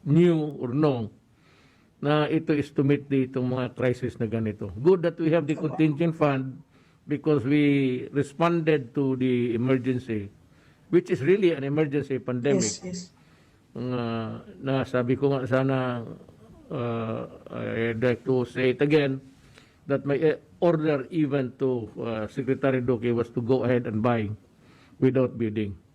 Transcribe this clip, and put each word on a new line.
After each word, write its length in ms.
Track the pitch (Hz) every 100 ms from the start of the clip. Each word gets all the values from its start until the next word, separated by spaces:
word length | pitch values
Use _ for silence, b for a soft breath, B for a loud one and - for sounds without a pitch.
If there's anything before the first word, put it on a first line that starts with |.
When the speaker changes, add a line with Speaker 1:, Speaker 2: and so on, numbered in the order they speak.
| -
Speaker 1:
knew 500 | 160 175 165 151 143
or 140 | 131
know 400 | 131 151 127 107 - _ b b b b b b _
na 240 | 143 151 147
ito 240 | 156 160
is 160 | 147 139
to 120 | - 139
meet 200 | 143 139
the, 160 | 139 127
itong 220 | 131 127
mga 260 | 127 123 -
crisis 400 | 127 120 123 -
na 80 |
ganito. 460 | 113 113 107 104 104 92
Good 260 | 151 190
that 160 | 165 165
we 80 | 165
have 140 | 165
the 100 | 147
Speaker 2:
Opo. 140 | 151 156
Speaker 1:
contingent 480 | 139 156 143 170 160
fund 420 | 151 135 131 127 - b b b
because 400 | - 143 156 147
we 640 | 117 147 147 139 135 127 -
responded 880 | 139 139 - 170 170 160 151 120 -
to 180 | 135 127
the 320 | 127 123 120
emergency, 800 | 117 127 131 120 127 123 110 101 - _ b b b b
which 240 | 170 180
is 80 | 180
really 320 | 135 196 185
an 100 | 156
emergency 560 | 139 143 156 143 135 131
pandemic. 480 | 127 123 135 135 110
Speaker 2:
Yes, 160 | -
yes. 180 | 180 180 - _ b b b b _ 117
Speaker 1:
Ang, 180 | 123
uh, 460 | 123 117 113 113 113 - -
na 180 | 135 135 127
sabi 260 | 127 123
ko 160 | 131 139
nga 140 | 139
sana, 580 | 127 131 135 131 127 120 113 165 - - - - -
uh, 480 | 156 120 117 113 113 120 - -
I'd 480 | 117 110 113 117 113
like 240 | 123 117
to 240 | - 127 120
say 240 | 127 131
it 80 | 123
again, 400 | 147 151 143 135 B B B B B B -
that 160 | 139 139
may, 160 | 139
uh, 160 | 156 - - -
order 420 | 175 165 156 143 127
even 400 | 165 147 143 127 -
to, 320 | 135 123 107 -
uh, 260 | 117 110 107
Secretary 480 | - 120 131 139 131
Duque 320 | 123 120 120
was 160 | 117 117
to 80 | -
go 240 | 113 127 120
ahead 240 | 123 120
and 80 | 107
buy 320 | 120 120 104 107 _ b b b b -
without 320 | 131 123 123
bidding. 400 | - 113 104 104 95 _